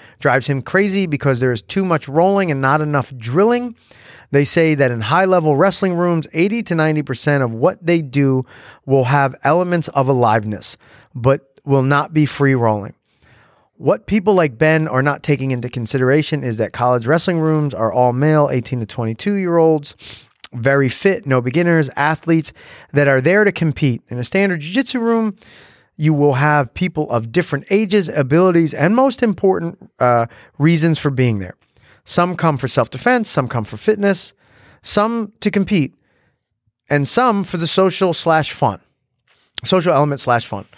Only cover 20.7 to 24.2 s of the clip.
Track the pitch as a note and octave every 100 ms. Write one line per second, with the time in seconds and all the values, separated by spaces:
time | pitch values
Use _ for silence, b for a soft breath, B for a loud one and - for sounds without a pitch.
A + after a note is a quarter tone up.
20.7 | C#3 C3+ - G3 F#3 C#3 C3 B2 C#3+ F3
21.7 | E3 C3+ - D3 D#3+ - E3 D3+ - B
22.7 | B B C#3+ C#3+ C3 C3+ G3+ G3+ F#3 E3
23.7 | - D3 A#2 - B2